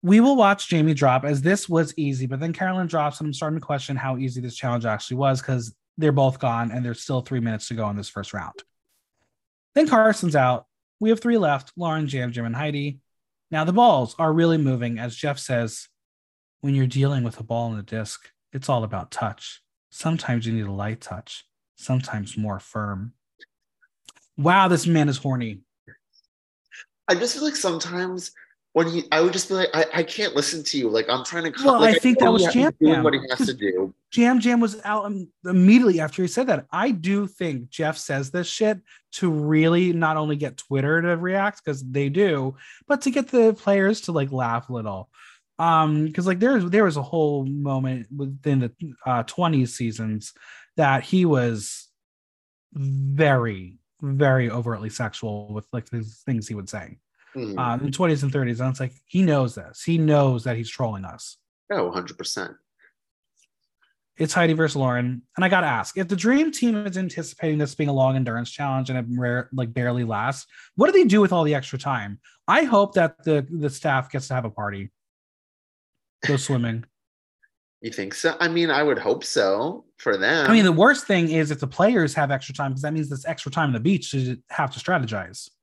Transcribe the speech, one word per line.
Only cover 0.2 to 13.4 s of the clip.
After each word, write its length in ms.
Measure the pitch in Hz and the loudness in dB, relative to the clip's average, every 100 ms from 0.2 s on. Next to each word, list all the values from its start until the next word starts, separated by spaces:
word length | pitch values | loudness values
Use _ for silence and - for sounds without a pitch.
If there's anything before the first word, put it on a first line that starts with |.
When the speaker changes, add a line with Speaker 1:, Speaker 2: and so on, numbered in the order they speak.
Speaker 1:
will 160 | 240 277 | 6 6
watch 320 | 202 196 - | 4 4 0
Jamie 260 | 170 156 | 2 2
drop 300 | 147 139 127 | 4 4 4
as 180 | 139 147 | 2 0
this 260 | 143 196 - | 2 0 2
was 240 | 165 156 - | 0 0 -2
easy, 300 | 143 135 131 | -4 -2 -4
but 120 | 135 | -4
then 140 | 160 | -6
Carolyn 340 | 165 190 185 175 | -4 -2 -2 -2
drops, 320 | 160 147 143 | 0 -2 -4
and 80 | 156 | -8
I'm 80 | |
starting 240 | 139 156 160 | -4 -4 -4
to 80 | - | -4
question 300 | 143 - 135 | -6 -4 -6
how 200 | 135 127 | -4 -4
easy 240 | 131 127 | -4 -6
this 140 | 123 | -10
challenge 300 | 117 131 120 | -6 -4 -2
actually 320 | 113 107 - 127 | -2 -4 -6 -2
was 260 | 135 131 | 0 0
'cause 320 | - 131 113 - _ - | -2 -4 -4 -14 _ 0
they're 160 | 156 | 2
both 260 | 143 135 131 | 4 2 2
gone 320 | 131 117 117 | -2 -2 -4
and 140 | 120 | -4
there's 160 | 123 117 | -6 -8
still 180 | - 131 | -4 -4
three 200 | 123 131 | -4 -4
minutes 260 | 117 110 - | -2 -4 -6
to 60 | |
go 160 | 113 107 | -6 -4
in 60 | 101 | -4
this 120 | 98 | -8
first 240 | - 98 | -10 -10
round. 220 | 101 - - - _ _ _ _ _ _ _ _ _ _ | -10 -12 -16 -20 _ _ _ _ _ _ _ _ _ _
Then 140 | - 311 | 2 4
Carson's 480 | 233 220 214 175 147 | 6 6 4 0 2
out. 300 | 127 123 - _ _ _ | 2 0 -6 _ _ _
We 100 | 214 | 0
have 80 | 220 | 2
three 180 | 240 233 | 2 2
left, 360 | 175 139 131 - | 2 0 -4 -8
Lauren, 300 | 170 156 151 | -4 -2 -2
Jam 240 | 135 123 | -4 -6
Jam, 140 | 117 | -6
and 100 | 117 | -6
Heidi. 460 | 117 151 143 143 135 _ _ _ _ | -4 -4 -4 -6 -10 _ _ _ _